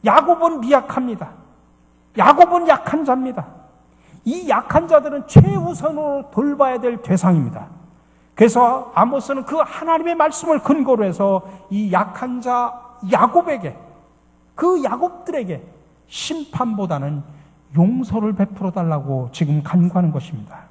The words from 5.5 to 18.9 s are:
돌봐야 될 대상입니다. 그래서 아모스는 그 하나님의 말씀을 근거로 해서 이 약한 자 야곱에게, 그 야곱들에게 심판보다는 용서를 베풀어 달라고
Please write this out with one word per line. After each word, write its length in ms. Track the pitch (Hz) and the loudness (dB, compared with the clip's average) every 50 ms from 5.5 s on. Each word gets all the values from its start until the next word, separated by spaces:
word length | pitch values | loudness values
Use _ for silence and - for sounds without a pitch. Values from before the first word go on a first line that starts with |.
| 403 381 339 349 349 - 247 311 311 294 302 294 285 277 262 - | 2 -2 -4 -4 -6 -4 -4 -4 -4 -2 -4 -4 -4 -6 -8 -6
돌봐야 480 | - 214 262 285 285 285 277 262 254 240 | -4 -2 -2 -2 2 2 0 0 0 -2
될 220 | 247 247 240 220 | -4 -4 -6 -6
대상입니다. 680 | - - 185 180 - 185 180 160 135 113 - 107 104 - - - - - _ _ _ _ _ _ _ _ _ | -4 -2 -2 0 2 2 2 2 0 -2 -8 -12 -16 -18 -20 -20 -20 -20 _ _ _ _ _ _ _ _ _
그래서 560 | - 214 233 226 247 247 233 254 262 - - - | 4 4 4 6 4 2 2 2 -2 -6 -4 0
아모스는 480 | 170 202 240 277 277 - - 277 269 240 | 0 0 2 0 -4 -4 -4 -6 -6 -6
그 120 | - 285 | -6 -2
하나님의 580 | 320 302 - - - 320 330 330 320 320 339 339 | -2 -2 -2 -4 -10 -2 -2 0 0 0 -2 0
말씀을 440 | 339 302 311 302 - - 330 311 285 | 0 0 0 0 -4 -2 0 -2 0
근거로 440 | - - 285 320 269 262 254 220 208 | 2 0 0 0 2 0 0 0 0
해서 360 | 190 165 - 202 202 196 185 180 - - - - - | -2 -2 -2 0 0 0 -2 -4 -8 -20 -20 -12 -8
이 220 | 196 202 214 202 180 | -6 -4 -2 0 0
약한 480 | 180 208 - - - 254 254 247 247 | 0 0 -2 -6 -10 -8 -8 -8 -6
자 320 | 226 247 247 247 247 240 - - - - - - - 185 | -4 -4 -2 -2 -2 -4 -8 -12 -20 -20 -20 -14 -4 -2
야곱에게, 640 | 247 - 208 240 - 349 339 339 294 233 185 143 - - - - - - _ _ _ _ _ _ _ _ _ _ _ | 2 2 2 4 4 2 2 2 -4 -6 -6 -12 -12 -14 -20 -20 -20 -20 _ _ _ _ _ _ _ _ _ _ _
그 280 | - 311 349 370 339 269 | -2 0 0 0 0 0
야곱들에게 840 | 214 226 247 320 359 359 - - - 349 294 233 180 165 127 - - - - _ _ _ _ _ | -4 -2 -2 -4 -4 -6 -10 -12 -8 -6 -6 -6 -6 -8 -10 -12 -18 -20 -20 _ _ _ _ _
심판보다는 1160 | _ - - - - 311 330 294 - - - 254 233 220 196 196 170 160 143 135 143 147 143 147 - - - - _ _ _ _ _ 139 | _ -12 -12 -8 -8 -8 -8 -10 -10 -6 -4 -4 -2 -2 -4 -4 -4 -4 -6 -4 -6 -8 -8 -10 -14 -20 -20 -20 _ _ _ _ _ 2
용서를 560 | 156 175 196 247 254 262 202 196 226 208 214 208 | 2 2 2 2 -2 -4 -4 -4 -4 -2 -2 -2
베풀어 380 | 185 196 202 202 185 190 185 | -2 -4 -4 -4 -8 -8 -6
달라고 580 | 175 190 170 165 | -4 -4 -2 -2